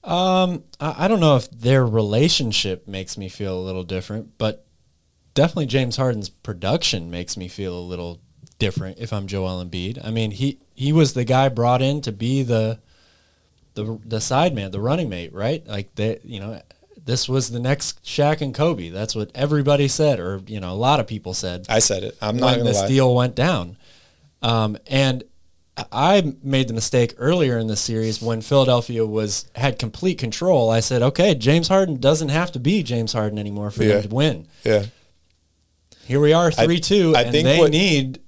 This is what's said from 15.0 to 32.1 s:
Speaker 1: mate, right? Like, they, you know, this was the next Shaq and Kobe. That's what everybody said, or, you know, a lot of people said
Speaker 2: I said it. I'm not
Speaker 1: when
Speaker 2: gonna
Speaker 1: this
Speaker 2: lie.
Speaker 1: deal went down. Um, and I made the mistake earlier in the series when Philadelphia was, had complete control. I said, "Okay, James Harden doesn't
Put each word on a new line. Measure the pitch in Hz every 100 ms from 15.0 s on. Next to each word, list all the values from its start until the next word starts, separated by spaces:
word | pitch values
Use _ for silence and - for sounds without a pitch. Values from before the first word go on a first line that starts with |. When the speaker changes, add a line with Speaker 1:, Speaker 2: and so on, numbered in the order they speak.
| 143
Speaker 1:
mate, | 90 85
right? | 95 110 160 -
Like, | 104 98
they, | - 107 -
you | - 110
know, | 101 107 _ _ _ 311
this | 143 123 -
was | 131 123
the | 120
next | 127 143 - -
Shaq | - - 147 156
and | 139
Kobe. | 127 160 127 82
That's | 90 110 113
what | 104
everybody | 123 143 151 139 143 139
said, | - 151 113
or, | 87 98 98
you | 107
know, | 90
a | 95
lot | 123 147
of | 107
people | 110 92
said | 92 92 90 92
Speaker 2:
I | 110
said | - 95
it. | 98 -
I'm | 107 117
not | 127
Speaker 1:
when | 120
Speaker 2:
gonna | 120
Speaker 1:
this | 101
Speaker 2:
lie. | 98
Speaker 1:
deal | 135 131
went | 123 123
down. | 120 156 143 87 104 - - _ _ _ _
Um, | 117 113 107 104 -
and | 135 135 127 - _ _ _ _ - -
I | 117 156 202 156 -
made | 135 135 131
the |
mistake | 113 110 127 120 -
earlier | 131 180 139 117
in | 110
the | 107
series | - 113 110 107
when | 113 113
Philadelphia | 110 139 127 123 117 117 110
was, | 107 107 101 -
had | - 135 -
complete | 117 - 185 175
control. | 113 - 180 156 113
I | 113
said, | 110 127
"Okay, | 123 143 196
James | 143 117 165 165
Harden | 190 185 135
doesn't | 131